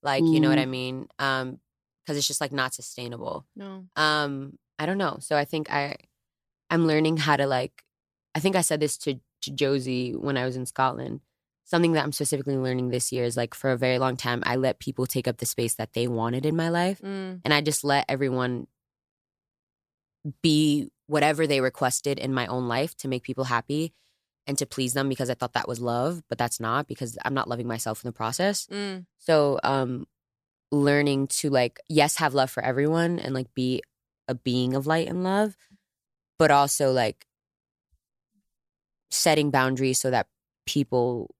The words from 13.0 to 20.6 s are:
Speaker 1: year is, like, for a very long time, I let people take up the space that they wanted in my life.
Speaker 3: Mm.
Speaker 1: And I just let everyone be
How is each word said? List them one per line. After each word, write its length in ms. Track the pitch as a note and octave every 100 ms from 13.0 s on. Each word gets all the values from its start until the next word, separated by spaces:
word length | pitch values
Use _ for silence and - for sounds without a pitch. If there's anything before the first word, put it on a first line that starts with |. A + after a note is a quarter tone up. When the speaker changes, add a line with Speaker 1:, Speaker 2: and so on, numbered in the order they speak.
| -
Speaker 1:
year 120 | B2+
is, 120 | A#2+ A#2
like, 180 | A#2
for 180 | - C#3
a 40 | B2
very 220 | B2+ B2+
long 180 | C3 B2
time, 260 | A#2+ A#2+ -
I 100 | B2+
let 220 | C3 -
people 280 | - C3 B2+
take 220 | C3 B2
up 80 | A#2
the 80 | A#2
space 280 | - A#2
that 180 | - A2+
they 160 | - A#2+
wanted 380 | A#2 A2+ B2+ D3
in 100 | D#3+
my 120 | E3
life. 300 | E3+ F3+ G3
Speaker 3:
Mm. 380 | G3 G3 F#3+ F#3
Speaker 1:
And 80 | F3
I 60 | D3
just 240 | D3+ D3
let 200 | C#3+ C#3+ -
everyone 600 | C3+ C3+ B2+ B2 B2 - _ _ _ _ _ _ _ _ _ _ _ _ _ _ _ D3+ -
be 480 | E3 D3+